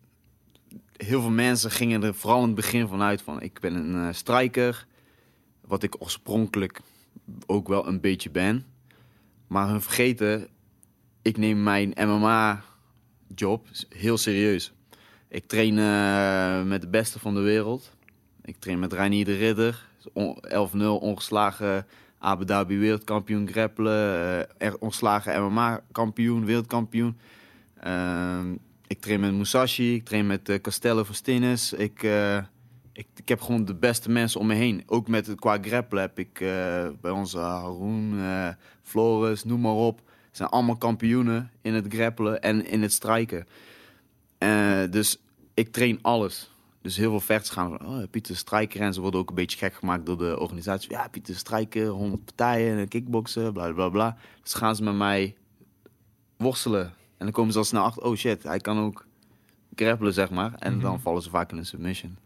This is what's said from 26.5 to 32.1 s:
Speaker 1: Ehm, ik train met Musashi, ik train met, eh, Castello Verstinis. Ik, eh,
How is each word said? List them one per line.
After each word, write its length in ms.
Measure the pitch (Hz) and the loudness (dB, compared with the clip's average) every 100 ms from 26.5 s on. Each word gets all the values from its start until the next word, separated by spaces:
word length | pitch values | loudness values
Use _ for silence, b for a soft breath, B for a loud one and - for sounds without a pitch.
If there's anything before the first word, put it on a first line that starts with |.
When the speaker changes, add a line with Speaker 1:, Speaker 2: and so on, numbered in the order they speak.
| 117 117 120 110 113 120 117 B B B B B - | 0 0 -2 -2 0 -2 -4 B B B B B -12
Speaker 1:
Ehm, 760 | 90 90 90 87 90 90 90 90 - _ - | -6 -2 -2 -2 -2 -4 -4 -8 -12 _ -10
ik 140 | 101 | -8
train 200 | 107 101 | -2 0
met 120 | 101 | 2
Musashi, 600 | 98 98 131 127 - 120 | 0 2 2 2 2 0
ik 100 | 117 | 0
train 220 | 117 107 101 | 0 0 0
met, 220 | 98 - | 0 -2
eh, 100 | 98 | -2
Castello 440 | 104 - 120 110 | -2 -2 2 2
Verstinis. 680 | 104 101 - 123 123 120 - | 0 -4 0 2 2 0 -2
Ik, 300 | - 104 - | -2 -4 -2
eh, 340 | 107 | 0